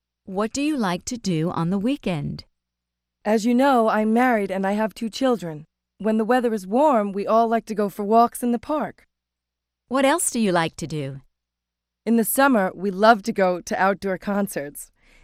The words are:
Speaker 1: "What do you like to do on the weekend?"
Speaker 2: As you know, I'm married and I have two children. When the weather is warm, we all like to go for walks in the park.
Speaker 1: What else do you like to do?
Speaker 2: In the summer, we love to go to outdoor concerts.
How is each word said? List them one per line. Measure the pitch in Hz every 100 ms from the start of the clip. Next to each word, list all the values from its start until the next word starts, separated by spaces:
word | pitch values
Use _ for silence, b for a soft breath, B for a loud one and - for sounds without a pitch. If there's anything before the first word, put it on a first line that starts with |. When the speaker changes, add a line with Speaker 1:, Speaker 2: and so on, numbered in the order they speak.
| _ _
Speaker 1:
"What | - 190 220
do | 269
you | 294 294
like | 196 180
to | - 247
do | 190 160 165
on | - 170
the | 196
weekend?" | 220 285 - 160 143 - - _ _ _ _ _ _ _ 208
Speaker 2:
As | 220 220
you |
know, | 240 277 254 220
I'm | 208 220
married | 226 254 226 196
and | 190 190
I | 208
have | 220
two | - 226
children. | - 262 220 170 151 156 _ _ _
When | 202 220
the |
weather | 214 254 240
is | 214 185
warm, | 226 311 240 208
we | 196 190
all | 220 233
like | 226 226
to | 208
go | 208
for | - 202
walks | 226 233 -
in | 247
the | 233
park. | - 302 190 - _ _ _ _ _ _ _ _ _
Speaker 1:
What | 254 269
else | 330 -
do | 240
you | 214
like | 175 160 -
to | 160
do? | 151 135 135 - _ _ _ _ _ _ _ 214
Speaker 2:
In | 226
the |
summer, | 220 - 277 233 185
we | - 196
love | 180 220 226
to | 226
go | 214 185 175
to | - 214
outdoor | 190 196 196 185
concerts. | - 202 202 165 143 143 - b b b